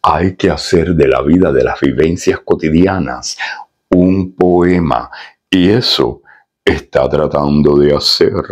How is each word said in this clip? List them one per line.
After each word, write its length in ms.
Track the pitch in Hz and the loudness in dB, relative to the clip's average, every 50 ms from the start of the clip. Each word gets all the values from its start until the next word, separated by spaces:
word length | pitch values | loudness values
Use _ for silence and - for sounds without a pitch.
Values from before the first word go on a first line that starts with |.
Hay 360 | - - 78 76 85 98 95 | 0 0 0 0 0 -2 -2
que 140 | _ - 95 | _ -2 -2
hacer 440 | 80 76 - - - 87 82 87 90 | -2 -2 -4 0 0 0 2 2 2
de 120 | 78 71 | 2 2
la 140 | 65 65 64 | 2 2 0
vida, 320 | 64 71 82 90 92 82 69 | 2 2 2 2 2 2 2
de 120 | 65 62 | 0 0
las 140 | 62 - - | 0 -2 -2
vivencias 600 | - 69 62 60 76 80 85 90 - - - - - | -2 -2 0 0 0 0 0 -2 -2 -2 -2 -2 -2
cotidianas, 960 | - - - - 78 78 82 90 95 95 95 78 65 62 - - - - - - - - - - _ _ _ _ _ | -4 -4 -2 -2 0 2 2 2 2 0 -2 -4 -6 -8 -10 -10 -12 -10 -10 -10 -12 -10 -14 -16 _ _ _ _ _
un 440 | - 90 90 92 92 95 95 92 - | 2 2 2 2 2 0 -2 -6 -6
poema. 760 | - 92 90 87 90 87 90 90 90 87 76 62 58 58 - - - - - _ _ _ _ | -4 -2 0 2 2 2 2 2 0 0 0 -2 -4 -4 -8 -16 -20 -20 -20 _ _ _ _
Y 180 | - 92 90 92 | 0 0 2 2
eso 540 | 104 120 123 - - - 67 58 - - _ _ - _ _ _ _ _ _ | 2 0 0 -2 -2 0 -2 -2 -4 -8 _ _ -20 _ _ _ _ _ _
está 440 | - - 69 - _ - 67 65 65 | -2 -2 -2 -6 _ -2 -2 -2 0
tratando 680 | 65 73 78 76 78 76 73 73 73 73 73 73 71 | 0 -2 -2 0 -2 -2 -2 0 0 2 2 4 4
de 180 | 71 71 71 73 | 4 4 2 2
hacer 380 | 73 - - - - 85 - - - - - | 0 0 -2 0 0 0 0 0 -2 -6 -6